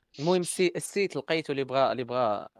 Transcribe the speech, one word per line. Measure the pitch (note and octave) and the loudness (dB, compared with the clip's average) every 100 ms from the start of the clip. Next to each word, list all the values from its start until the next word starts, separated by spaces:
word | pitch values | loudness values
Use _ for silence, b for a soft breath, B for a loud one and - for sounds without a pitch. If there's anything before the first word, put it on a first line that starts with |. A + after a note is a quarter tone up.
| _ - | _ -4
المهم | D#3 F3+ | 2 2
السي-، | F3 - F3+ D#3+ | 0 0 0 0
السيت | - G3+ F#3+ C#3+ | -4 -2 -2 -2
لقيته | - D#3+ D#3 | -2 -2 -2
اللي | C#3 | -4
بغا، | B2+ C3 B2+ | 0 2 2
اللي | A#2 | 2
بغا، | A#2+ B2 A#2 G2+ - | -2 0 2 0 -4